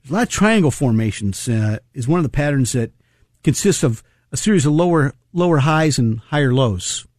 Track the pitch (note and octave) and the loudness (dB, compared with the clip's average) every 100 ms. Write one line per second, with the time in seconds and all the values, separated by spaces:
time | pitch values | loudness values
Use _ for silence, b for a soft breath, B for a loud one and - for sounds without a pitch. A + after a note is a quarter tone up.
0 | B2+ F#3 B3 - G#3 A3 D#3 - C3+ A2 | -4 -4 -2 0 2 4 2 0 0 0
1 | A2 - G2+ F#2+ - A2 G#2+ G#2+ _ - | -2 -4 -6 -6 -4 -2 -2 -4 _ -8
2 | A#2+ F3 D3+ D3 D3 C#3 B2+ B2+ A2+ _ | -2 0 0 -2 -2 0 0 -2 -4 _
3 | _ _ _ _ - - G3+ - C#3+ A2+ | _ _ _ _ -2 0 0 2 0 -2
4 | _ _ _ - G#3+ G3+ C#3+ D3+ F3 E3 | _ _ _ -4 0 2 4 2 2 2
5 | C#3 - _ E3+ F3 D#3 C#3 D#3 D#3+ C3+ | 0 -4 _ -2 2 2 2 2 2 2
6 | A#2 A2 - D3+ C#3 B2+ B2+ F#2 - - | 0 -2 -4 -2 0 2 0 -2 -6 -10
7 | - | -12